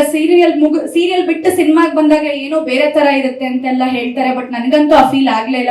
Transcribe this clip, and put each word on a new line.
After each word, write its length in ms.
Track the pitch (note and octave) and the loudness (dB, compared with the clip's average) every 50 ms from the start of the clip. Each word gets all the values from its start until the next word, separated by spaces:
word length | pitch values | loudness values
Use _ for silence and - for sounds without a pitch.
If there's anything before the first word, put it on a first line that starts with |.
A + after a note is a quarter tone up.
| C#4+ D4 | 4 2
ಸೀರಿಯಲ್ 500 | D#4 D#4 D#4 E4 F4 F4 - E4 D4 D4 | 0 -2 0 4 4 4 4 4 2 2
ಮುಗು-, 280 | D4+ D4+ D4+ D#4+ - - | 2 0 0 -2 -4 -2
ಸೀರಿಯಲ್ 380 | - E4+ F4 F#4 F#4 F4+ F4 | -2 -2 0 0 0 -2 -2
ಬಿಟ್ಟು 300 | F4 D#4+ D#4+ - F#4 - | -2 -4 -2 -2 0 0
ಸಿನಿಮಾಗ್ 380 | - D#4 D4+ D#4+ E4+ D#4+ D#4 C#4 | 2 2 2 2 2 2 2 0
ಬಂದಾಗ 300 | D#4 D#4 D4+ D4+ D4+ D4+ | 0 2 2 2 2 0
ಏನೋ 360 | D4 C#4+ C#4 C4+ C#4 D#4 D#4+ | -2 -4 -6 -6 -4 -4 -4
ಬೇರೆ 300 | - B3+ B3+ C4+ D4 D4+ | -2 -2 0 0 0 0
ತರ 160 | D4+ D4+ C#4+ | 2 2 2
ಇರುತ್ತೆ 380 | C#4+ C#4 C4+ C4 B3+ B3 - C4 | 2 2 0 -2 -4 -4 -6 -6
ಅಂತೆಲ್ಲ 360 | B3+ B3+ B3+ C4 B3+ B3+ B3+ B3+ | -6 -4 -4 -4 -4 -2 -2 -2
ಹೇಳ್ತಾರೆ, 440 | B3+ B3+ A#3+ A#3+ B3 - C#4 C4 B3+ | -2 -2 -4 -4 -6 -4 -4 -2 -2
but 220 | B3+ B3+ B3 - | -4 -4 -6 -8
ನನ್ಗಂತೂ 420 | B3 A#3 A#3 C4 D#4 D4+ D4+ D4+ D#4+ | -8 -6 -2 0 2 2 4 4 4
ಆ 160 | C#4+ C4 C4 | 4 4 2
ಫೀಲ್ 180 | C4+ C4+ C4+ B3 | 2 0 0 0
ಆಗ್ಲೇ 300 | A3 A3 A3+ B3+ C4 B3 | 0 -2 -2 -2 -4 -2
ಇಲ್ಲ. 120 | B3 B3 | -2 -2